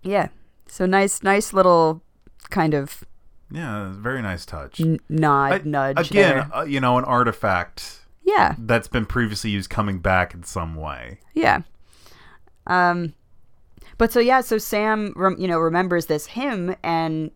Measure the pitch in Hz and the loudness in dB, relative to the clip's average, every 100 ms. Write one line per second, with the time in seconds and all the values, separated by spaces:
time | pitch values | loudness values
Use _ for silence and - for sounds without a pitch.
0 | 185 196 - - - _ - - 185 190 | 0 0 -2 -8 -20 _ -20 -4 2 4
1 | 202 - 190 202 208 196 185 170 160 160 | 2 0 2 2 2 4 6 6 4 0
2 | - _ - - - - 160 147 139 - | -10 _ -20 -20 -6 0 2 0 -4 -12
3 | - - - - - 147 160 107 98 95 | -18 -20 -20 -20 -14 -10 -8 -6 -8 -8
4 | 113 131 107 90 - 80 67 - 160 160 | -6 -4 -6 -6 -10 -12 -14 -2 0 0
5 | - 156 156 139 139 190 151 143 135 139 | -2 0 2 4 2 0 -2 -2 0 -2
6 | 160 196 190 139 135 127 151 139 127 123 | 0 4 4 4 -2 -6 -4 0 2 2
7 | 127 123 120 110 107 90 87 - - - | 2 2 2 0 -2 -2 -4 -12 -16 -18
8 | - - 359 415 - - 113 117 - 127 | -20 -4 2 4 2 0 0 0 0 -4
9 | 107 127 113 104 113 101 92 - 104 95 | -2 -2 -2 -2 -4 -4 -4 -4 -4 -2
10 | 92 92 90 85 - 95 82 80 78 67 | 2 2 0 -6 -10 -8 -8 -8 -10 -12
11 | 60 98 - 311 320 - - - - - | -14 -18 -8 0 2 2 -2 -20 -20 -20
12 | - - - - - _ - 180 180 175 | -20 -20 -20 -20 -20 _ -2 2 2 0
13 | 170 - _ - - - - - - - | -6 -10 _ -20 -20 -20 -20 -20 -20 0
14 | 226 240 240 262 254 220 - 214 214 214 | 2 4 4 4 2 -4 -2 -2 0 0
15 | 208 - 190 180 185 170 165 170 185 175 | -4 0 0 0 -2 0 2 0 0 -2
16 | 160 151 - 226 277 214 175 190 - 165 | 0 -4 -4 -6 -4 -4 -6 -6 -4 -2
17 | 165 160 156 | -2 -4 -6